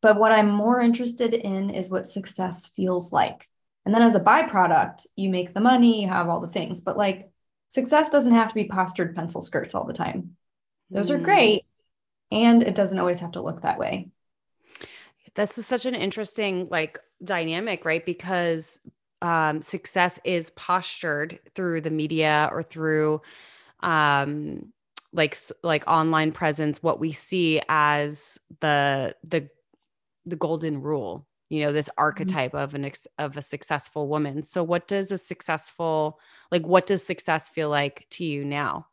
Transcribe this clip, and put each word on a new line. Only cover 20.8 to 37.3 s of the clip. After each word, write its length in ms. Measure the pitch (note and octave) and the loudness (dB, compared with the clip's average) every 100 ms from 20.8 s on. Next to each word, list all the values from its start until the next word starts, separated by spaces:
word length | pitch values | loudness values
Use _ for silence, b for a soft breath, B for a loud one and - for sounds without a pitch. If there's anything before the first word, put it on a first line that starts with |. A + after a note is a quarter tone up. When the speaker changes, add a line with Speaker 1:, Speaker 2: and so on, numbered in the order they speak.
| F3 - E3+ D3 D#3 E3+ - - | -2 -8 -4 -4 -6 -10 -18 -6
Speaker 2:
through 260 | F3+ E3 | -4 -2
the 80 | D#3 | -2
media 600 | D#3 D3+ D#3+ D#3 D3+ D3+ | -4 -2 0 2 4 2
or 100 | - | -2
through, 600 | E3 D#3+ D#3 D#3 D3+ D3+ b b b b b b | -8 -6 0 2 2 -2 b b b b b b
um, 920 | D#3 D#3+ D3 C#3+ C#3 D3+ D3 - - _ _ - _ | -2 2 4 2 0 -6 -8 -10 -14 _ _ -20 _
like, 220 | - D#3 | -2 -2
s-, 180 | - - - | -2 -16 -8
like, 200 | E3+ D3+ - | -2 -2 2
online 460 | D#3+ D#3+ D#3+ D#3 | 2 4 2 0
presence, 500 | D#3 E3 D3 D3+ D3+ | 0 -2 0 -4 -2
what 160 | E3 - | -2 -2
we 140 | D#3+ | -4
see 480 | D3 - F#3+ E3 D#3 - | -4 -4 0 2 0 0
as 720 | D#3 D3 D3 D3 D3+ - - _ - | 2 4 2 0 -4 -4 -6 _ -4
the, 560 | D#3 D3 C#3+ C#3 C3 - | 0 2 2 0 -2 -8
the, 260 | E3 E3 C#3+ _ _ _ _ _ _ _ - | -4 -4 -4 _ _ _ _ _ _ _ -12
the 80 | E3+ | -6
golden 480 | E3 D#3+ D#3+ D3 | -4 -2 -4 -6
rule, 420 | C#3 D3+ G2+ E2+ - _ _ | -4 -4 -6 -10 -14 _ _
you 120 | D#3 | -2
know, 120 | D3 | 0
this 160 | D3 D3 | -2 -4
Speaker 1:
Mm-hmm. 140 | - | 0
Speaker 2:
archetype 500 | D#3 D3+ F#3+ F3+ B2+ | 0 0 -4 -2 -4
of 220 | C#3+ C#3 C#3+ | -4 -6 -6
an 100 | C#3 | -8
ex-, 220 | - - - | -10 -18 -8
of 180 | D3+ C#3+ | -8 -8
a 60 | |
successful 640 | C#3 D3 - D3 - D#3 C#3+ | -10 -10 -4 -4 -4 -6 -4
woman. 360 | D3+ D3 C#3 - | -2 -2 -6 -6
So 180 | F#3 | -4
what 240 | E3+ F3 - | -2 -2 -2
does 240 | G3+ F#3+ | -4 -2
a 60 | G3 | -6
successful, 1040 | - F3+ - D#3+ - _ E3 D#3 D3+ D#3 b b b | -8 -12 -4 -6 -6 _ -2 0 -2 -4 b b b
like, 140 | F3+ D#3+ | -2 4
what 200 | F#3 F#3 | 4 4
does 200 | G3 - | -2 -2
success 440 | F3+ - | -6 -2